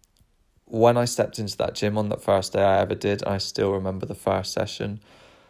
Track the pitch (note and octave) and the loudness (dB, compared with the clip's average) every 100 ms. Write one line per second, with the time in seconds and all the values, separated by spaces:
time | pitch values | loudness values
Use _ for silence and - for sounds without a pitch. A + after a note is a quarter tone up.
0 | _ _ _ _ _ _ - A2+ A#2 A#2+ | _ _ _ _ _ _ -6 4 6 6
1 | A#2+ - - - G2+ - - - G#2 G#2+ | 2 0 -2 -4 -6 -4 -4 -2 -2 0
2 | G#2 - - G2 - G2+ G2 G2 F#2+ G2 | -2 -2 2 0 2 2 4 4 2 -2
3 | G2+ G2+ - G2 - - G2 G2 F#2+ F#2+ | -2 -2 -2 -4 -4 -2 0 0 -2 -6
4 | - G2 G2+ G2 G2 - G2+ - G#2 G#2 | -8 -4 -2 -2 -2 -4 -4 -6 -8 -8
5 | - - - - | -14 -20 -20 -20